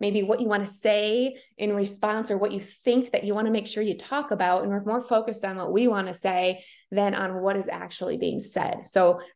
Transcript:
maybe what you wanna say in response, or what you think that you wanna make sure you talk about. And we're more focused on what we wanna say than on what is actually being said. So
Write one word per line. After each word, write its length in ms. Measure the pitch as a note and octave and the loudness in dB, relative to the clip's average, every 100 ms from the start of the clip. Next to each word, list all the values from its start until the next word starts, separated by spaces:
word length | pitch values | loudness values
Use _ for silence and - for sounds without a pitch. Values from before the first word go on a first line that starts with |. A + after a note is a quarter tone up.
maybe 200 | G3+ G3+ | 0 0
what 200 | G3 A#3 | 2 0
you 80 | A#3 | 2
wanna 180 | G#3 G3+ | 0 -2
say 680 | - A3 G#3 G#3+ A3+ C4 C4 _ - | -2 2 2 2 2 0 -4 _ -6
in 160 | G#3 | -2
response, 560 | G3+ G3 - G#3+ G#3+ A3 | 0 -2 -2 -2 0 -2
or 80 | G3 | 0
what 140 | G#3 | 0
you 80 | G3 | -2
think 520 | - - - B3 B3 | -10 -2 2 2 2
that 120 | - | -2
you 100 | G3+ | 0
wanna 180 | G#3 A3 | 0 2
make 160 | A3 G#3+ | 0 -2
sure 160 | G#3+ | -2
you 120 | G#3+ G3 | -2 -4
talk 360 | - C#4+ D4 | -4 -4 -2
about. 320 | F#3 F3+ F3+ | 0 2 2
And 80 | G3+ | 0
we're 120 | G3+ | -2
more 180 | G3+ A#3 | -2 -4
focused 440 | A#3+ A3+ A3 G#3+ G3 | 2 0 0 -4 -6
on 100 | F#3+ | -6
what 160 | F3+ | 0
we 160 | F#3 B3 | 2 4
wanna 280 | G3+ F#3+ F3 | 2 -2 -2
say 500 | - F3+ F#3 F#3 - - _ | -2 2 0 0 -8 -20 _
than 240 | F#3+ G3+ G3 | 0 2 0
on 260 | F#3+ F#3 | -2 -2
what 140 | F#3+ G3 | 0 0
is 140 | F#3 | -2
actually 480 | F3 F3+ - F3+ D#3+ | -6 -10 -8 -6 -2
being 240 | F3+ - | -2 -4
said. 440 | - F#3 D3+ - - | -4 -4 -2 -4 0
So 360 | G3 F3+ F3 - | 4 4 4 -4